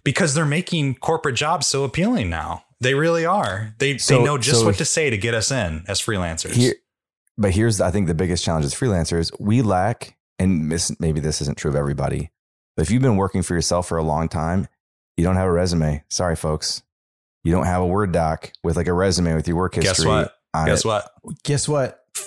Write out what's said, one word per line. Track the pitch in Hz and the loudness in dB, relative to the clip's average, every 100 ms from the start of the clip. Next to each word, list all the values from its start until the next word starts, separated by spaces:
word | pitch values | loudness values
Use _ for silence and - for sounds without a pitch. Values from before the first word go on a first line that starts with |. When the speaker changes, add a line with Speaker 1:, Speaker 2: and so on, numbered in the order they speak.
Speaker 1:
because | 143 - 165 147 | -2 0 2 2
they're | 147 | 2
making | 160 - 165 139 123 | 0 0 -2 0 -2
corporate | - 160 147 117 | -2 0 0 -2
jobs | 151 175 - | 0 0 0
so | 139 | -2
appealing | 139 156 208 233 92 | -2 0 0 0 -2
now. | 80 78 85 - _ | -4 -6 -10 -12 _
They | 127 | 0
really | 135 165 165 165 | 2 2 2 2
are. | 202 117 95 107 - | 0 0 -4 -8 -2
They, | 143 127 | -2 0
Speaker 2:
So, | - 131 | 2 4
Speaker 1:
they | |
know | 120 143 | 4 2
just | 110 120 | 2 4
Speaker 2:
so | 110 | 4
Speaker 1:
what | 101 | 2
to | 156 | 0
say | 170 147 | 0 0
to | 104 | 0
get | 117 | -2
us | 113 - | -2 -2
in | 135 87 80 92 | -2 -2 -6 -6
as | 95 | -4
freelancers. | - 98 87 80 82 | -2 -2 -2 -4 -2
Speaker 2:
Here, | 120 123 - _ _ _ _ _ - | 2 2 0 _ _ _ _ _ -2
but | 101 | 2
here's, | 92 117 95 | 4 2 2
I | 90 | 2
think, | 101 85 | 2 0
the | |
biggest | 80 90 87 - | 0 0 0 0
challenge | 80 71 | 0 0
as | - | 0
freelancers. | 127 90 78 85 82 - | 0 0 0 0 -2 -4
We | 104 120 | 0 2
lack, | 110 92 101 113 - _ _ - | 4 2 0 -2 -10 _ _ -2
and | 92 82 78 | 2 2 0
this, | 82 - - | -2 -4 -2
maybe | 82 76 | -2 0
this | 76 - | -2 -2
isn't | 69 - | -4 -4
true | 76 | -2
of | 71 | 0
everybody, | 71 69 67 69 - - _ _ _ - | -2 -2 -2 -4 -6 -14 _ _ _ -4
but | |
if | 80 | 0
you've | 127 | 2
been | 135 98 | 4 2
working | 95 95 | 2 -2
for | 85 85 | -2 -2
yourself | - 87 - | 0 -2 0
for | 82 | -2
a | |
long | 78 76 80 | 0 -2 -2
time, | 80 80 92 73 _ _ _ _ - | -2 -2 -2 -4 _ _ _ _ 0
you | 87 | 2
don't | 92 | 2
have | 92 | 2
a | |
resume. | 85 90 85 76 71 - | 2 2 0 0 -2 -4
Sorry, | - 90 80 | -4 -2 -2
folks. | 80 76 - - - _ _ _ _ _ | -2 -4 -6 -8 -12 _ _ _ _ _
You | 82 | 0
don't | 87 78 | 0 0
have | 90 | 0
a | 90 | 0
Word | 98 101 | 0 0
doc | 85 80 80 - - | 0 0 -2 -8 -6
with, | 90 80 | -2 0
like, | 85 | 0
a | |
resume | 87 95 87 85 | 2 2 2 2
with | 80 85 | 0 0
your | 85 | 0
work | 92 | 0
Speaker 1:
Guess | 87 95 | 0 0
Speaker 2:
history | 87 80 | 2 2
Speaker 1:
what? | 107 - - _ | 0 -2 -8 _
Speaker 2:
on | - 80 | -2 0
Speaker 1:
Guess | - 110 | 0 0
Speaker 2:
it. | |
Speaker 1:
what? | 107 - _ - - | -2 -4 _ -16 -8
Speaker 3:
Guess | 143 143 - | -4 -2 0
what? | 147 127 - _ - | -2 -2 -6 _ -10